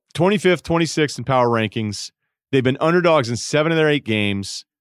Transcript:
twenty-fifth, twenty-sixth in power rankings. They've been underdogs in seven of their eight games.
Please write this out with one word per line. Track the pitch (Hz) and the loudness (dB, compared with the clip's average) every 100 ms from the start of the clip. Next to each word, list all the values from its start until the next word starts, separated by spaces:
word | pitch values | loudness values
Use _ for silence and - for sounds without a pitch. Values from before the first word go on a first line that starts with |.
| _ | _
twenty-fifth, | - 180 202 185 175 | -2 0 2 2 0
twenty-sixth | - 165 165 - 151 - | 0 -2 -2 0 -2 -2
in | |
power | 120 131 120 | -2 2 2
rankings. | 117 110 117 107 98 - _ _ _ _ | 2 0 -2 -6 -6 -12 _ _ _ _
They've | 135 | 0
been | 123 131 | 0 0
underdogs | 160 175 170 156 117 | 2 2 4 2 0
in | 117 | -4
seven | - 147 156 | -2 0 0
of | 160 | 2
their | 156 | 2
eight | 147 | 0
games. | 110 107 104 98 95 - - _ | 0 -2 0 -2 -6 -12 -16 _